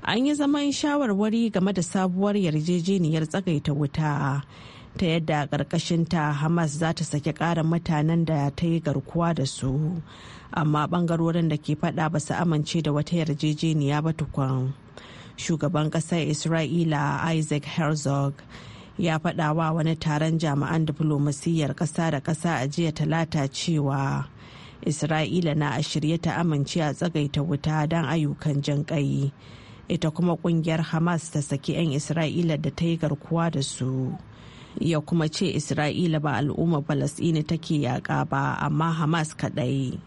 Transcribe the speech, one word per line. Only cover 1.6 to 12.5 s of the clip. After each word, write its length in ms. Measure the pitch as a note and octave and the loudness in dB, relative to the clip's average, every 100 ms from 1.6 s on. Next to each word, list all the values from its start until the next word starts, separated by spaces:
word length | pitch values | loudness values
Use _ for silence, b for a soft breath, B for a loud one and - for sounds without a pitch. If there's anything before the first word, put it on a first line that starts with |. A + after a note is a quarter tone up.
| F#3+ | 2
da 80 | F#3+ | 0
sabuwar 560 | E3 G3 F#3 F3+ G3+ G#3 | 0 0 0 2 2 2
yarjejeniyar 880 | F3+ D3+ D#3 F3+ E3 G3 E3 D#3+ D#3 | 2 2 2 0 2 2 2 2 0
tsagaita 460 | G3 F#3 D3+ - C#3+ | -2 0 0 0 0
wuta, 680 | C#3+ - D#3 C#3+ C#3 C#3 - B B B B - | 0 0 0 2 0 -2 -6 B B B B -2
ta 100 | F3 | 0
yadda 360 | E3 D#3+ D3+ | 2 2 0
a 40 | C#3+ | 0
ƙarƙashinta 840 | C#3+ C#3+ E3 - E3+ D#3+ F3 D3+ | -2 0 -2 0 0 2 2 2
Hamas 460 | C#3+ D#3 E3+ D#3+ D3 | 2 2 2 2 0
za 160 | D#3+ | -2
ta 100 | E3 | 0
saki 300 | D#3 D3 C#3+ | -2 -2 -2
ƙarin 320 | D3+ D#3+ E3 D#3+ | 0 0 2 2
mutanen 580 | E3+ E3+ D#3 D#3 E3 | 0 2 2 4 2
da 260 | D#3+ D#3 C#3+ | 2 2 0
ta 160 | C#3 E3+ | 0 0
yi 120 | E3 | 0
garkuwa 540 | D#3 C#3 - - E3+ | 0 -2 -2 0 0
da 120 | E3+ C3+ | 2 -2
su, 540 | - C3+ C3+ D#3 F3 - B B B B | -2 -2 0 0 -4 -8 B B B B
amma 340 | - D#3 D3 D3 | -2 2 2 2
ɓangarorin 640 | E3+ E3+ E3 E3 E3 E3 | 2 2 2 2 2 0
da 80 | D3+ | 0
ke 160 | - D3 | -2 -2
faɗa 360 | F3 E3 D#3 | 0 0 0
ba 80 | D#3+ | 0
su 140 | - - | -2 0
amince 480 | F3+ | 2